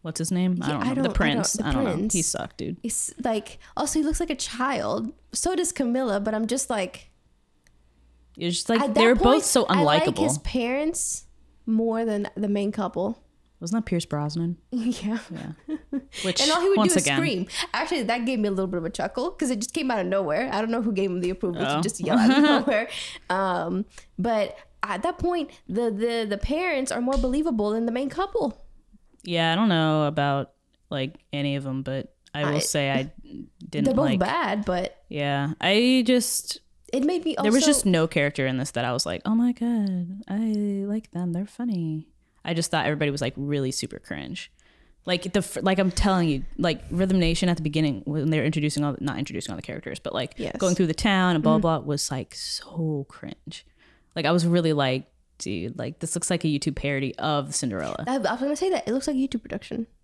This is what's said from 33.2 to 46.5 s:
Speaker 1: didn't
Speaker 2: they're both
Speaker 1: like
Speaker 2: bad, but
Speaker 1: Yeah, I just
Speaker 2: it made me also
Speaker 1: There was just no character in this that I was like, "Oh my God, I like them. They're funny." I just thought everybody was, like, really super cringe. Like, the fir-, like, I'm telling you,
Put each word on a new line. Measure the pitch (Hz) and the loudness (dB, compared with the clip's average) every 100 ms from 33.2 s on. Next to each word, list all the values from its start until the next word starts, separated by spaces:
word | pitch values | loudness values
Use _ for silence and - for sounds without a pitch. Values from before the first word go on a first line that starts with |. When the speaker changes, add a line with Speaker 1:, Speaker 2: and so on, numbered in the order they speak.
| - - - _ - | -18 -16 -16 _ -8
Speaker 1:
didn't | 147 147 | 0 2
Speaker 2:
they're | |
both | 247 285 | 4 2
Speaker 1:
like | 202 | 2
Speaker 2:
bad, | - 330 269 214 | 0 0 0 -2
but | 208 185 185 - - | 0 -2 -2 -8 -10
Speaker 1:
Yeah, | 147 143 139 147 156 | -4 0 0 0 0
I | 175 208 247 262 240 | 2 4 6 4 6
just | 247 226 - - - _ _ - | 4 4 -2 -4 -12 _ _ -4
Speaker 2:
it | 269 | 0
made | 285 359 | 0 0
me | 320 - | -2 0
also | |
Speaker 1:
There | 214 | 4
was | 240 294 | 6 6
just | 277 | 4
no | 196 170 160 | 4 4 4
character | 165 143 - 135 | 2 0 0 0
in | 127 | 0
this | 135 | -2
that | - | -2
I | 123 | -2
was | 123 | -2
like, | - 90 - | -2 -4 0
"Oh | |
my | 226 247 | 2 2
God, | 247 233 233 202 185 175 190 - | 0 0 0 0 -2 -4 -8 -6
I | 196 220 214 208 196 196 | -2 0 0 0 -2 -2
like | 214 - | -4 -4
them. | 170 180 | -4 -2
They're | 170 202 | -2 -4
funny." | - 240 190 160 156 156 _ _ _ | -6 -4 -2 -2 -4 -8 _ _ _
I | - | -4
just | 165 165 | -2 0
thought | 160 - | 0 0
everybody | 147 151 | 0 0
was, | 139 | 0
like, | 127 135 | -4 -4
really | 143 147 131 | -2 0 -2
super | - - - | -4 -6 -10
cringe. | - 73 67 175 - _ _ _ _ _ | -12 -10 -8 -10 -12 _ _ _ _ _
Like, | - 180 185 | -4 -4 0
the | 202 | -2
fir-, | - - | -2 -2
like, | 196 190 | 0 4
I'm | 185 | 2
telling | - 208 190 165 | 2 2 4 2
you, | 135 - | 0 -4